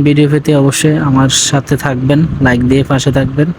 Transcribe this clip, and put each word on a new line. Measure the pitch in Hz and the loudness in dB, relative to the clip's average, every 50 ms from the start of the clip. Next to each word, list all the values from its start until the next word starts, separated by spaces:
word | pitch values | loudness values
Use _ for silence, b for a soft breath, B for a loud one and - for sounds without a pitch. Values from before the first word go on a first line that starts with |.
| 143 | 2
ভিডিও | 147 147 147 151 143 | 2 2 2 2 2
পেতে | 151 151 147 156 151 | 0 -2 0 0 0
অবশ্যই | 143 139 135 131 - - 156 151 160 | 2 2 0 0 0 0 0 0 0
আমার | 156 143 131 131 135 131 - - - - | 0 0 0 2 2 2 0 0 -2 0
সাথে | - 139 127 - 143 127 | -2 -2 -2 -2 -4 -4
থাকবেন, | - 143 131 123 131 131 143 151 165 156 139 - | -2 -4 -4 -2 0 0 2 2 0 0 -2 -2
লাইক | 135 127 123 123 127 123 | 0 0 0 0 0 2
দিয়ে | 131 139 135 | 2 0 0
পাশে | - 143 131 - 143 | 0 -2 0 0 0
থাকবেন। | 123 135 131 131 135 143 151 175 170 | 0 0 -2 -2 -2 -2 -2 -2 -4